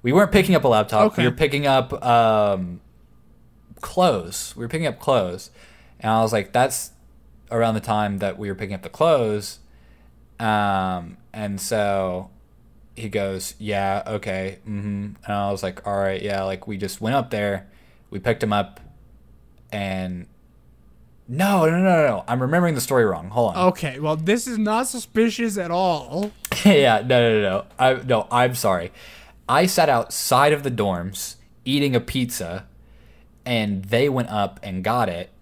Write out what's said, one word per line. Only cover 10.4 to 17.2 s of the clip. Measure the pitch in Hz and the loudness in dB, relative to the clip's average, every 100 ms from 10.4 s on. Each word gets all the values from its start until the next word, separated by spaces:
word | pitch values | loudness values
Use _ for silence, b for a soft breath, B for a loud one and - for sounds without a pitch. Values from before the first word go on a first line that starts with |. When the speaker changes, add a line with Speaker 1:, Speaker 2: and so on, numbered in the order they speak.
| 113 107 101 98 92 92 85 90 - | -2 0 0 0 -2 -6 -10 -20 -18
Speaker 1:
and | 110 104 98 | -10 -8 -8
so | - 110 101 98 95 92 95 - _ _ - - - - | -4 0 0 0 -2 -4 -10 -20 _ _ -20 -20 -20 -14
he | 110 | -6
goes, | 104 98 95 - - | -4 -4 -6 -10 -10
"Yeah, | 107 98 98 98 - | -4 -2 0 -2 -4
okay, | 107 104 95 95 98 110 | -8 -6 -6 -6 -10 -12
mm-hmm." | 101 104 101 104 104 | -8 -6 -6 -8 -12
And | - | -6
I | 104 101 | -4 -2
was | 98 | -4
like, | 95 92 101 | -6 -8 -6
"All | 101 | -2
right, | 98 95 | -2 -2
yeah," | 104 98 | -4 -4
like, | 95 95 - | -4 -6 -8
we | 98 | -8
just | 98 - | -8 -6
went | 110 | -2
up | 135 | -2